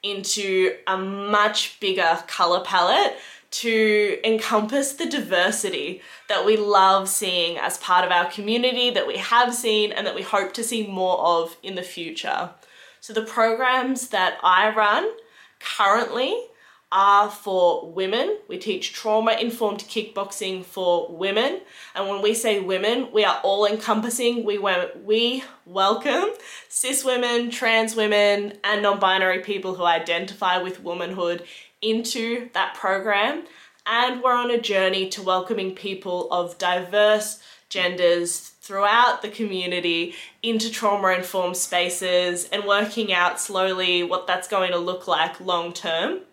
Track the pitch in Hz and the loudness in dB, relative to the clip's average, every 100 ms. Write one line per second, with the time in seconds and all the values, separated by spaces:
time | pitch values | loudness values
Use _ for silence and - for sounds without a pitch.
0 | 202 196 196 214 196 190 185 - - 190 | -8 -8 -6 -4 0 2 0 0 -4 -4
1 | 190 196 202 208 208 208 - - 202 185 | -4 -6 0 2 2 0 -6 -6 -4 0
2 | 165 170 - - 175 175 180 185 180 277 | 2 0 -4 0 2 2 2 2 4 4
3 | 403 - - - _ - 233 220 220 214 | 2 -2 -16 -20 _ -6 0 2 4 4
4 | 208 - 220 220 - 220 214 277 277 - | 2 0 0 0 2 0 2 -2 -2 -4
5 | 294 277 - 180 185 214 196 165 147 185 | -4 -4 0 2 2 0 -4 -4 -6 -10
6 | - - - 196 190 214 202 202 190 196 | -16 -20 -4 0 4 4 4 6 6 6
7 | 190 - 196 180 170 170 180 175 - 180 | 2 -4 -2 -2 -2 -2 -4 -4 2 2
8 | 180 175 175 202 202 233 247 254 247 202 | 4 2 0 -4 -2 0 0 0 0 0
9 | - 190 - 233 247 240 233 214 208 - | -2 -4 2 2 2 0 0 0 0 -2
10 | 196 - 196 202 190 - 226 233 202 190 | -6 -6 -2 -2 -2 -6 -4 -4 -4 -2
11 | 185 180 170 170 165 - 190 185 180 - | 0 2 2 2 0 -8 -10 -10 -10 -10
12 | 165 - - - 175 - _ - - _ | -10 -8 -6 -4 -6 -12 _ -20 -20 _
13 | - 214 220 - 226 226 254 254 254 254 | -8 -6 -4 0 2 2 2 2 0 -4
14 | - 202 185 - 180 185 214 220 214 233 | -2 0 0 2 4 6 4 4 4 2
15 | 415 440 - - - _ - - 202 220 | 0 -6 -20 -20 -20 _ -10 0 4 4
16 | 233 220 269 466 - _ - _ _ 185 | 0 -2 -2 -4 -8 _ -20 _ _ 4
17 | 196 202 208 208 208 190 175 - - 165 | 6 6 4 -2 -2 4 4 4 -4 -4
18 | 190 220 349 415 - 185 208 190 - - | -2 0 0 -4 -6 -8 -6 -4 -6 -6
19 | 220 214 226 220 247 226 214 208 - 226 | 0 2 2 0 -2 -2 -2 -2 -6 -6
20 | 214 196 196 - 190 185 180 - 180 170 | -6 -8 -8 -6 -8 -8 -10 -2 0 0
21 | 170 170 196 208 262 370 - - - - | -2 -4 -2 0 0 -4 -12 -20 -14 -8
22 | 196 196 214 226 226 202 185 185 208 247 | -6 0 0 0 0 0 0 0 0 -2
23 | 254 214 196 - 196 196 208 220 233 220 | 0 2 2 2 0 2 2 0 0 0
24 | 233 233 240 240 214 202 196 180 180 - | 0 0 0 0 -2 -2 0 0 -2 -8
25 | 196 220 240 262 - - - 185 196 226 | 0 2 2 -2 -8 -20 -8 2 2 2
26 | 294 277 403 466 - - - - 254 269 | 0 0 -2 -4 -16 -20 -10 -6 -2 -2
27 | 262 247 240 240 240 233 233 226 220 226 | 0 0 2 0 -2 -2 2 2 2 0
28 | 214 208 208 202 208 - 202 208 208 196 | 2 4 4 4 -2 -6 -2 2 2 2
29 | 190 190 190 180 196 202 190 185 175 165 | 2 4 2 0 -4 -6 -6 0 2 2
30 | 165 170 196 - 185 185 180 185 170 175 | 0 -4 -4 -4 -2 0 -2 -8 -8 -6
31 | 175 190 170 175 - - - _ 214 226 | -6 -4 -4 -4 -10 -20 -20 _ -2 -2
32 | 233 247 226 240 240 - - - 190 196 | -2 -4 -4 -4 -4 -4 -4 -2 -2 0
33 | 208 202 220 311 - - - _ - 233 | 0 2 0 -2 -10 -20 -20 _ -2 0
34 | 247 247 247 240 240 233 226 196 190 190 | 0 0 2 2 2 -2 0 2 2 0
35 | 190 208 185 185 185 208 190 190 196 190 | -4 -4 0 0 0 -4 -4 -6 -10 -8
36 | 190 180 170 180 175 - 180 180 175 208 | -6 -6 -2 -2 -4 -2 -2 -2 0 2
37 | 208 214 214 - - - _ 190 180 180 | 4 4 0 -10 -16 -20 _ -2 -2 4
38 | 175 175 170 - - _ - 196 202 226 | 4 4 0 -6 -10 _ -8 0 4 6
39 | 247 - 214 214 214 185 180 180 175 170 | 4 2 -6 -6 -4 -2 -2 -2 0 -2
40 | 170 - - _ 226 226 226 220 214 202 | -4 -8 -18 _ -2 0 -2 0 0 2
41 | 190 180 185 190 175 180 - 180 175 180 | 2 0 -2 -2 -2 -4 -2 -2 -2 -2
42 | 185 180 180 175 - 208 202 202 220 226 | 0 2 2 -4 -4 -4 0 0 0 -4
43 | 214 180 180 - - 190 190 185 185 175 | 0 2 2 0 -4 0 0 0 0 0
44 | 175 180 185 185 - 196 180 175 175 180 | 0 -2 -2 -4 -2 -2 0 0 -2 -6
45 | - 156 170 - 185 175 175 170 175 165 | -2 0 0 -4 -4 -2 -4 -8 -4 -2
46 | 220 381 - | -2 -4 -10